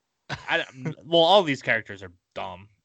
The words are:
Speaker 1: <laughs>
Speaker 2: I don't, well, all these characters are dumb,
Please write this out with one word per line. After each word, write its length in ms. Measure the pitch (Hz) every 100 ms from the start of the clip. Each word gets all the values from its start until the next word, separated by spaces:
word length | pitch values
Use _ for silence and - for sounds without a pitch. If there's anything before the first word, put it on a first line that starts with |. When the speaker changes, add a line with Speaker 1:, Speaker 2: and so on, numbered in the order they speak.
| _ _ - 139
Speaker 1:
<laughs> 60 | -
Speaker 2:
I 80 | 165
don't, 480 | - 127 131 - 156
well, 160 | 170
all 220 | 165 202
these 180 | 160 131
characters 400 | 135 113 104 98
are 80 | 95 87 _
dumb, 340 | 101 98 90 98 _